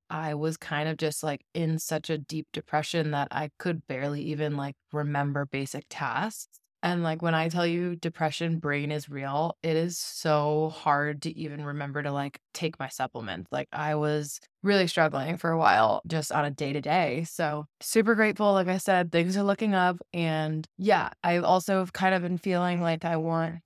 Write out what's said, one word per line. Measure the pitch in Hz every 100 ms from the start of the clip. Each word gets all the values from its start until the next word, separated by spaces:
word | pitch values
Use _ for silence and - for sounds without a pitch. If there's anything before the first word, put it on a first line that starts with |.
| -
I | 160 160
was | 147 160 160
kind | - 147 156
of | 156
just, | 156 -
like, | 156 139 _
in | - 165 160
such | - 156 -
a | 156
deep | 143 156 -
depression | - - 151 151 170 156
that | 143 143
I | 131 151 -
could | 180 165 -
barely | 131 143 147
even, | 143 147 151 143
like, | 139 - _
remember | 151 147 147 143 143 139
basic | 135 135 135 -
tasks. | - 139 120 214 - - - _ _
And, | 175 175
like, | 165 160
when | 170
I | 160 165
tell | 165 170
you | 170 180
depression | 170 165 - 156 - 170 165
brain | 151 143 147
is | 151 143
real, | 139 139 139 165 -
it | 165 160
is | 170 170
so | - - 165 151 147 151 156
hard | 160 160 143 147 147
to | 160 160
even | 160 143
remember | 147 147 143 143
to, | 143
like, | 143 143 - _
take | - 165 -
my | 131
supplements. | - 131 127 110 85 85
Like, | 139 143
I | - 151 151
was | 151 151 147 - _ _
really | 196 202 180
struggling | 180 160 139 139 175
for | 165
a | 165
while | 156 98 110 104 -
just | 160 147
on | 147 147
a |
day-to-day. | 139 143 143 143 170 156 127
So | 165 - 156 151 151 _
super | - 220 220
grateful. | 220 214 202 208
Like | 196 185
I | 185
said, | - 185 175
things | 170 175 190
are |
looking | 202 202 220
up. | 190 180 175 -
And | 175 165 156 156 156 160 -
yeah, | 190 185 - -
I've | 175 175
also | - 185 196 190 185
kind | - 190
of | 185
been | 175 175
feeling | 196 180 180 175
like | 170 160
I | 165 165
want | 160 165 165 165